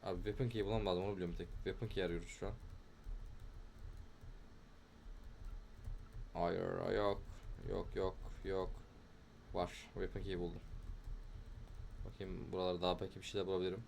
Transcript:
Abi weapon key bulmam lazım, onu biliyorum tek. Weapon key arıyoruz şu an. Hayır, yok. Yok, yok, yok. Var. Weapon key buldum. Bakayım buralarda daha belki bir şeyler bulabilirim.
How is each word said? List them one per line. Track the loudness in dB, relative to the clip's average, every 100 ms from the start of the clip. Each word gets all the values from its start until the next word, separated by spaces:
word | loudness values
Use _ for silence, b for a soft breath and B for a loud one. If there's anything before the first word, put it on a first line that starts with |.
Abi | 0 0
weapon | 2 4 4
key | 4 4
bulmam | 6 6
lazım, | 6
onu | 4
biliyorum | 2 2 0
tek. | -2 -2
Weapon | -2 0 0
key | 4
arıyoruz | 4 2 -2
şu | -4 -2
an. | -2 -6 -10 -12 -10 -4 -4 -4 -8 -8 -8 -10 -8 -8 -8 -10 -10 -10 -10 -12 -14 -14 -16 -16 -14 -10 -10 -10 -8 -6 -6 -8 -8 -6 -6 -6 -6 -4
Hayır, | 2 4 4 4 2 4 6
yok. | 6 4 0 -8 -6 -4 0
Yok, | 0 0 2
yok, | 2 2 -6 -4
yok. | 0 2 2 -2 -8 -14 -16 -16 -16 -16 -4
Var. | 2 2 0 -8
Weapon | -2 0 0
key | 0 0
buldum. | 0 -2 -6 -8 -6 -6 -4 -6 -6 -10 -8 -10 -8 -8 -8 -6 -6
Bakayım | -4 -4 -2 0
buralarda | 4 6 6
daha | 6 6
belki | 2 -4
bir | 0
şeyler | 2 4
bulabilirim. | 4 4 2